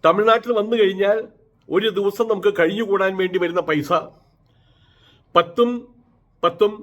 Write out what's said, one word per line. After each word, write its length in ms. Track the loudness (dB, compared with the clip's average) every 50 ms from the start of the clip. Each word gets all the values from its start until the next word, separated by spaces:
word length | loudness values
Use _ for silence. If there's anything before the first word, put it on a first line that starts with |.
| 4
തമിഴ്നാട്ടിൽ 460 | 4 2 4 4 4 2 2 0 -2 -2 -2
വന്നു 160 | 0 0 0 2
കഴിഞ്ഞാൽ 360 | 2 0 2 0 0 0 0 -2 -4 -10 _ _ _ _ _ _ _ -2 -2
ഒരു 120 | 0 0 0 -2
ദിവസം 280 | 0 -2 -2 -2 -2 -2 -2
നമുക്ക് 200 | -2 0 0 0 2 2
കഴിഞ്ഞുകൂടാൻ 520 | 0 0 0 -4 -2 -2 0 0 0 -2 0 -2
വേണ്ടി 180 | -4 -2 -2 -2 -2
വരുന്ന 180 | 0 -2 -4 -2 -2
പൈസ 220 | -2 -4 0 0 -2 -2 -2 -6 _ _ _ _ _ _ _ _ _ _ _ _ _ _ _ _ _ _ _ _ _ _ _ _ _
പത്തും 340 | 0 0 0 0 0 0 0 0 -8 -10 -16 _ _ _ _ _ _ _ _ _ _ -4
പത്തും 280 | -4 0 0 -2 -2 -2 -8